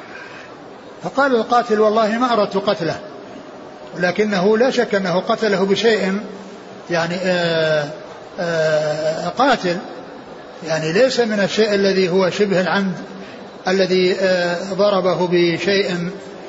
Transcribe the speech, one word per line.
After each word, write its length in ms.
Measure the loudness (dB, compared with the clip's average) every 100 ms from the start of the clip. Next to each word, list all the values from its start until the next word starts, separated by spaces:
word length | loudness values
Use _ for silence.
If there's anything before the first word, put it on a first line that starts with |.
| -16 -16 -16 -18 -18 -18 -18 -18 -18 -12
فقال 320 | -4 0 2 2
القاتل: 440 | 4 2 2 4
"والله 280 | 4 4 2
ما 260 | 2 2
أردت 240 | 2 2 0
قتله"، 420 | 0 0 -2 -6 -12 -16 -16 -16 -16 -18 -18 -18 -14 -2
لكنه 600 | -2 2 0 2 4 4
لا 120 | 4
شك 260 | 2 2 0
أنه 240 | 2 0
قتله 460 | 0 0 2 2 2
بشيء 540 | 4 4 2 0 -2 -6 -12 -16 -16 -18 -18 -4
يعني، 260 | -2 -2 -2
آه، 680 | 0 2 2 2 2 2 -2 -8 -14 -16 -14 -6
آه، 920 | -2 2 2 2 0 -2 -2 -2 -4
قاتل، 480 | 2 2 2 0 -4 -6 -14 -16 -16 -18 -18 -18 -14 -4
يعني 260 | -2 0
ليس 260 | 4 4 4
من 200 | 0 0
الشيء 340 | 0 2 2
الذي 360 | 4 2 2 2
هو 200 | 2 2
شبه 320 | 2 2 2
العمد 320 | 2 0 0 -4 -10 -14 -16 -16 -16 -8 -2
الذي، 480 | 2 4 4 4 2
آه، 520 | 2 2 0 -2 -4
ضربه 540 | 2 2 4 2 0 2
بشيء، 800 | 4 2 2 0 2 0 -2 -4 -8 -14 -16